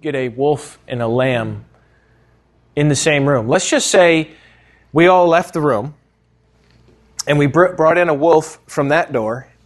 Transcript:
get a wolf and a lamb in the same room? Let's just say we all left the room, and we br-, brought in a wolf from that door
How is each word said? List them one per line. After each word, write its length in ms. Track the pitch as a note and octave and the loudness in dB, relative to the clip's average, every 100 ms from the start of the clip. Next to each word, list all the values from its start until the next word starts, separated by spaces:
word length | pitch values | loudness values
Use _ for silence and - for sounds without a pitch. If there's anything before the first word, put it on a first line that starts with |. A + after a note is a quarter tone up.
get 140 | D#3 C3+ | -8 -6
a 140 | B2+ | -6
wolf 500 | A2+ C#3+ C#3+ - - - | -2 -2 -2 -8 -20 -12
and 140 | B2 | -6
a 60 | A2+ | -2
lamb 580 | A#2+ C3 A#2+ A2 G#2 - _ _ _ _ _ _ _ _ _ _ D3 | -2 0 -2 -6 -10 -16 _ _ _ _ _ _ _ _ _ _ -2
in 140 | D3+ | -2
the 60 | C3 | 0
same 340 | D#3+ D3 C#3 | 0 0 0
room? 180 | C3 A2 | -2 0
Let's 220 | F3 - | -2 0
just 180 | D4 - | -2 0
say 440 | G3+ F3 D#3+ D3+ - _ _ _ _ _ | 2 4 2 -2 -14 _ _ _ _ _
we 160 | D3 F3 | 2 4
all 200 | F#3 F3 | 6 4
left 260 | E3 E3+ | 2 -2
the 80 | E3 | -4
room, 320 | D3 A2 C#3 - _ _ _ _ _ _ _ _ _ _ _ - - | -2 -2 -4 -14 _ _ _ _ _ _ _ _ _ _ _ -10 -2
and 100 | D3 | 0
we 80 | C#3+ | 2
br-, 280 | D#3 F3+ | 2 0
brought 260 | F3+ D#3+ E3+ | 2 0 2
in 100 | F3 | 0
a 40 | |
wolf 460 | C#3+ E3 D#3 D#3 - - | 0 2 2 0 -14 -10
from 240 | - C#3 | -6 0
that 240 | D#3+ E3 | -2 -2
door 340 | B2+ A2 B2 - _ | -4 -4 -8 -12 _